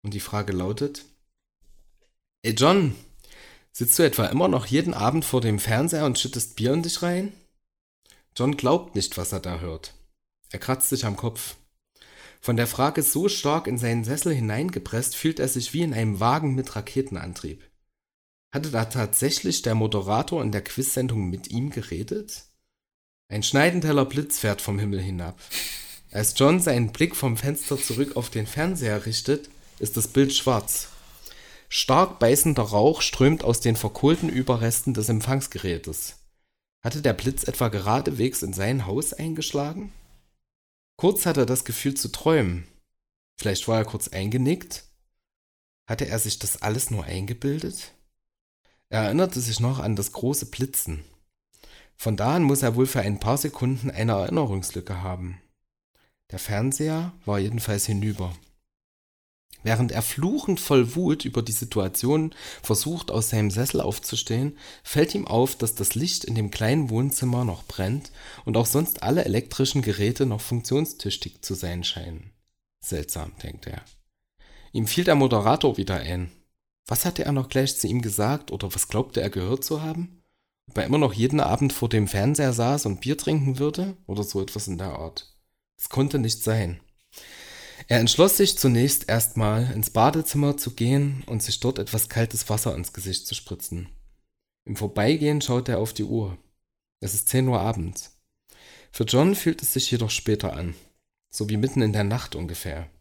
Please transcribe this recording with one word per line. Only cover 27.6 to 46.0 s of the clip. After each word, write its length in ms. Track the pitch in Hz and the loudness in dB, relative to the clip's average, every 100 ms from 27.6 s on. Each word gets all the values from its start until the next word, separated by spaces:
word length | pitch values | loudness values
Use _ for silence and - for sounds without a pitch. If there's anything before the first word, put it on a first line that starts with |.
| - 135 | -2 -2
zurück 360 | - 117 139 - | -2 0 -2 -2
auf 140 | 120 | -4
den 180 | 113 104 | -4 -4
Fernseher 580 | 143 165 180 120 107 113 | -2 -2 0 0 -2 -2
richtet, 420 | 113 - 143 - - - - | -4 0 0 0 -20 -20 -6
ist 180 | 107 - | -4 -2
das 120 | 107 | 0
Bild 240 | 135 139 | 4 4
schwarz. 560 | 135 - 117 98 - - - - - - - - - - | 4 2 2 0 -4 -6 -14 -20 -20 -20 -20 -20 -20 -6
Stark 500 | - - 135 185 - | -4 4 4 4 4
beißender 460 | 117 143 165 143 | 4 6 4 2
Rauch 360 | 107 104 123 160 | 2 6 6 4
strömt 440 | - - 135 - | -2 4 4 4
aus 160 | - 117 | 2 2
den 160 | 120 110 | 2 2
verkohlten 520 | 107 - 139 170 170 | 0 2 4 4 2
Überresten 640 | 123 131 120 113 117 - | -2 0 2 2 0 0
des 160 | 117 107 | 0 2
Empfangsgerätes. 1080 | 113 113 135 131 90 95 82 - 78 - - - _ _ _ _ _ | 0 2 -2 -2 -6 -4 -4 -6 -8 -10 -12 -20 _ _ _ _ _
Hatte 180 | 117 147 | -6 -2
der 120 | 143 | 0
Blitz 320 | 107 131 131 | 0 -2 -2
etwa 240 | - - 120 | -4 0 0
geradewegs 760 | 104 98 117 160 135 123 - | 0 0 0 0 0 0 0
in 100 | - | -6
sein 340 | 95 98 135 95 | -2 -2 0 -2
Haus 260 | 107 160 | -2 -4
eingeschlagen? 800 | - 156 156 151 147 143 170 202 - - - _ _ _ _ _ _ _ - | -6 -6 -4 -4 -2 -4 -6 -12 -16 -20 -20 _ _ _ _ _ _ _ 0
Kurz 300 | 175 202 175 | 2 2 2
hat 100 | 147 | 2
er 100 | 117 | 2
das 180 | 127 | 2
Gefühl 300 | - 113 143 | -2 -4 -4
zu 140 | 139 - | -2 -6
träumen. 560 | - - 160 101 87 85 _ _ _ _ _ _ - | -2 2 4 4 -2 -8 _ _ _ _ _ _ -6
Vielleicht 300 | 107 95 - | -2 -2 0
war 100 | 113 | 0
er 60 | |
kurz 240 | 110 104 - | 0 -4 -6
eingenickt? 760 | 95 98 123 127 180 - - - _ _ _ _ _ _ _ _ _ - | -4 -2 0 0 0 -4 -14 -16 _ _ _ _ _ _ _ _ _ -8
Hatte 220 | 113 | -4